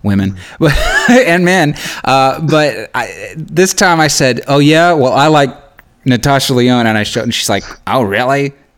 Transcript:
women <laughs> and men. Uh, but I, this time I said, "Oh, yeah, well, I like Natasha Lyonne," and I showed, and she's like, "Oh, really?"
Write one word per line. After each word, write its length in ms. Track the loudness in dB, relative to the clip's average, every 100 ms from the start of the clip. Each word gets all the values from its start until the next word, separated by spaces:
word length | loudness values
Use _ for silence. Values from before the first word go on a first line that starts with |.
women 340 | -2 -2 -2 -6 -16 -2
<laughs> 500 | 0 2 0 0 2
and 340 | 2 4 2 2
men. 300 | 2 0 -2 -10 -8
Uh, 360 | 0 2 2 0
but 480 | -2 0 0 -4 -8
I, 400 | -8 -8 -10 -14 -14
this 380 | -6 0 0
time 260 | 2 2 2
I 80 | 2
said, 340 | 2 0 -2 0
"Oh, 120 | 2
yeah, 340 | 4 4 4
well, 200 | 2 2
I 140 | 2 4
like 220 | 2 2 -4 -20 -20 _ _ -2
Natasha 480 | 0 0 0 0
Lyonne," 340 | 0 2 2 0
and 100 | -2
I 60 |
showed, 200 | -2 -4
and 100 | -4
she's 160 | -6 -4
like, 140 | -4 -6 -14 -4
"Oh, 140 | -2
really?" 500 | 0 -2 -2 -2 -4 -8 _